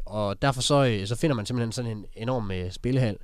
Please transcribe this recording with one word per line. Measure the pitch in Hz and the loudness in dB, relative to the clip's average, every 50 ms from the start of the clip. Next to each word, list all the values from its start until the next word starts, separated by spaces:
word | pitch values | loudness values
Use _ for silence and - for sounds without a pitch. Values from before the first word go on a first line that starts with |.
| - | -2
og | - 104 107 104 101 101 - | -4 -2 -2 0 0 0 2
derfor | - 139 123 127 | 2 2 2 2
så, | 120 - 147 143 135 | 2 4 4 6 6
øh, | 123 113 98 95 | 4 4 2 0
så | 101 120 | -2 -2
finder | - - 160 135 | 0 2 2 2
man | 113 101 | 0 -2
simpelthen | - 123 123 117 113 | -2 -2 -2 -2 -2
sådan | 107 131 120 117 | -4 -4 -4 -6
en | 110 104 92 - - | -6 -8 -10 -12 -12
enorm, | 98 113 123 131 123 107 98 | -8 -4 -2 -2 -2 -2 -2
øh, | 95 92 90 90 | -2 -2 -4 -4
spillehal. | 90 - - 123 131 131 131 110 98 - | -6 -4 -2 0 2 4 2 2 0 -2